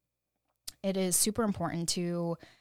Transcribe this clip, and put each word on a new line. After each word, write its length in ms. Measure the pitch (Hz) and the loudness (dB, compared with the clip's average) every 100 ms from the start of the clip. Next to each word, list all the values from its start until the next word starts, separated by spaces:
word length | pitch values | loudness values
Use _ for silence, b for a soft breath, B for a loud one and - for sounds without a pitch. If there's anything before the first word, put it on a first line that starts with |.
| _ _ _ _ _ _ - - | _ _ _ _ _ _ -16 -6
it 160 | 196 190 | -2 0
is 180 | 185 175 | 2 2
super 280 | 214 208 | 2 2
important 460 | 220 190 170 170 170 | 0 0 -2 -2 -2
to, 480 | 185 175 170 170 165 b b | -2 -2 -2 -2 -4 b b